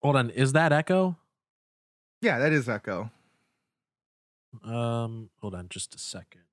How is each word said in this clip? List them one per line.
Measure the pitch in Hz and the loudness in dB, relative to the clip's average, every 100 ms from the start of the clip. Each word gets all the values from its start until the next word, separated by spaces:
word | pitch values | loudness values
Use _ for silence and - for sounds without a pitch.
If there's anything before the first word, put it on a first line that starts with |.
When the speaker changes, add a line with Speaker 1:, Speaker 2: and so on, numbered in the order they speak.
Speaker 1:
Hold | 143 139 | 4 2
on, | 120 | 2
is | 117 131 | 2 2
that | 151 160 | 4 4
Echo? | 147 156 185 185 175 _ _ _ _ _ _ _ _ _ _ | 4 2 2 2 -2 _ _ _ _ _ _ _ _ _ _
Speaker 2:
Yeah, | 120 127 | 0 2
that | 147 | 4
is | 156 120 | 2 0
Echo. | 107 - 92 113 _ _ _ _ _ _ _ _ _ _ _ _ _ _ 117 113 | -4 -4 -6 -8 _ _ _ _ _ _ _ _ _ _ _ _ _ _ -18 -8
Speaker 1:
Um, | 117 117 117 117 113 107 _ | -4 -2 -4 -6 -8 -14 _
hold | 104 90 | -10 -8
on | 90 | -12
just | 92 - - | -12 -12 -12
a | |
second. | - 95 87 90 87 | -14 -14 -16 _ _